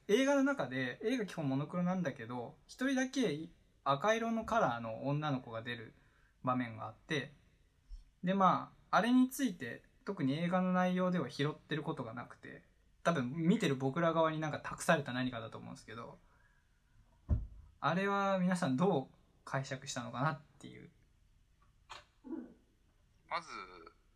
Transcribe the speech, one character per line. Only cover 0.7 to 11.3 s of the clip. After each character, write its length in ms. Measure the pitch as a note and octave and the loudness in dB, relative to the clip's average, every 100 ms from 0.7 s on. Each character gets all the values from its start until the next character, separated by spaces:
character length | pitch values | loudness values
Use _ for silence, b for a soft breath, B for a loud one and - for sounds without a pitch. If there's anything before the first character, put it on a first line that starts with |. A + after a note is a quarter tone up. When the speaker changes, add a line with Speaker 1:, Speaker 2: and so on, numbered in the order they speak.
| C4 - A#2+ | -2 -4 -2
Speaker 1:
映 140 | A3 B3+ | -2 -2
画 80 | F#3+ | -4
基 80 | |
本 140 | - C#3+ | -4 0
モ 100 | C3+ | 0
ノ 100 | D3 | -2
ク 100 | F3+ | 0
ロ 60 | |
な 100 | F3+ | 0
ん 80 | F#3 | 0
だ 120 | D3+ | -2
け 120 | A#2+ A2+ | -4 -8
ど、 300 | B2 A#2+ - - | -8 -8 -14 -18
一 180 | - C4 | -4 0
人 100 | B3+ | 0
だ 120 | C4 | 0
け 420 | C4+ G#3 D3 E3+ - _ _ | 0 0 0 -8 -16 _ _
赤 300 | C3+ C#3 G#3 A3+ | -2 0 2 2
色 160 | A3+ | 0
の 140 | A3+ - | -2 0
カ 140 | A3+ | 2
ラ 120 | D#3+ A#2 | 2 0
ー 20 | |
の 280 | A#2 A#2 C3 | -4 -4 -2
女 220 | D3 D3+ | 0 0
の 100 | C3 | -2
子 120 | A#2+ | -4
が 100 | A2+ | -8
出 140 | A#2+ A#2 | -8 -8
る 180 | A2 - b b b b | -10 -18 b b b b
場 120 | C3 B2 | 0 0
面 220 | A#2 A2 | -2 -6
が 100 | A2 | -12
あ 40 | |
っ 40 | - | -12
て、 380 | - D3 - - _ _ _ _ - - - - | -4 -4 -4 -14 _ _ _ _ -18 -18 -18 -8
で、 100 | F3+ | -2
ま 380 | G3 F#3 C3 C3 - - | 4 6 4 0 -14 2
あ、 60 | E3 | 4
あ 40 | |
れ 100 | A#3 | 6
に 180 | B3+ B3+ | 6 6
つ 140 | - | 2
い 120 | B3+ F3 | -2 -2
て、 260 | A#2 - _ _ - | -8 -10 _ _ -8
特 180 | G3 | 0
に 140 | C3+ D3 | 2 2
映 120 | F3 | 2
画 120 | F#3 | 2
の 100 | F#3 | 4
内 240 | F3+ F#3 F3+ | 4 2 2
容 140 | F#3 | 2
で 80 | F3+ | 0
は 120 | |
拾 220 | B2 | -2